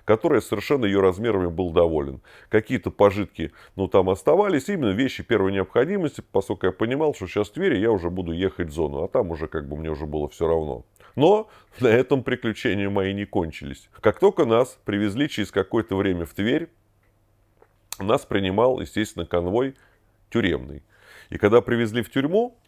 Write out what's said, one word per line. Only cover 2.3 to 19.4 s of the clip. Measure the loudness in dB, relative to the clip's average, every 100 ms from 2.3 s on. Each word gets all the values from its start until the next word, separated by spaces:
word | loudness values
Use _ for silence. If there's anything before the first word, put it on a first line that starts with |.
| -20 _
Какие-то | 0 0 -4 -4
пожитки, | 4 4 4 -4 -8 -10 -10 -16
ну, | -8 2
там | 2 4
оставались, | 2 2 4 2 -2 -2
именно | -2 0
вещи | 0 -2 -4
первой | 0 2 2
необходимости, | 0 0 0 0 0 -4 -6 -4
поскольку | -2 -2 -2 -2
я |
понимал, | -2 -2 0 -2
что | -4 -4
щас | -4 -4
в |
Твери | -2 0 2
я | 2
уже | 0 -2
буду | -4 -6
ехать | -2 -2 -2 -6
в |
зону, | -2 -2 -4
а | -2
там | -2 -2
уже | -6 -8
как | -8 -8
бы | -8
мне | -8
уже | -6
было | -6 -6 -6
всё | -2 0
равно. | 0 -2 -8 -14 _ -12 2
Но | 2 2 -2 -16 _ 0
на | 4
этом | 4 4 0
приключения | 0 -4 -4 -4 -2 -2 0
мои | 0 -2
не | -4
кончились. | -4 -4 -4 -8 -14 -14 _ 0
Как | 0 4
только | 2 4
нас | 2 2 2 -4
привезли | -4 -2 0 -2 -4
через | -4 -2
какое-то | -2 0 -2 0 0
время | 0 -2 -4
в |
Тверь, | -4 -2 -2 -4 _ _ _ _ _ _ _ _ _ _ _ _ -6
нас | -2 -2 0
принимал, | -2 0 2 2 0
естественно, | -4 -4 -4 -6
конвой | -4 -2